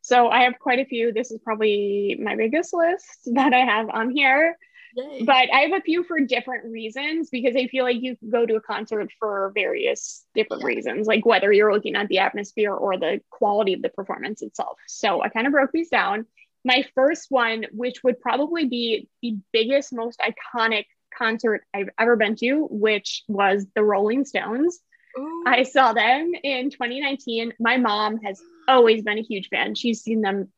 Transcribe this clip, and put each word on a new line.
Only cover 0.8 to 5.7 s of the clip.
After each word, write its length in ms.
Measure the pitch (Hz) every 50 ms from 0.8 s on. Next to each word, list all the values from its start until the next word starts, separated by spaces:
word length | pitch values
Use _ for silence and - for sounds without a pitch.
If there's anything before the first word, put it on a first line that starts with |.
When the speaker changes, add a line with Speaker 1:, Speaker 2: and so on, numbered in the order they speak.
| 269
Speaker 1:
few. 260 | 262 262 233 226 240 208
This 180 | 220 247 -
is 100 | 220 220 _
probably 720 | 226 220 214 214 214 208 208 202 202 202 202 202 202 - -
my 180 | - 214 202
biggest 360 | 220 220 226 240 311 349 - -
list 340 | 349 330 339 359 359 - - - _ _
<laughs> 80 | 247 240
that 180 | 269 262 294 247
I 60 | 254 262
have 240 | 247 208 214 226 214
on 180 | - 220 220 247
here. 460 | 247 294 285 262 262 285 311 330 339 _ _ _ _ - - - _
Speaker 2:
Yay. 280 | 240 254 294 294 262 226
Speaker 1:
But 280 | 226 269 262 254 - -
I 80 | 262 285
have 40 | 302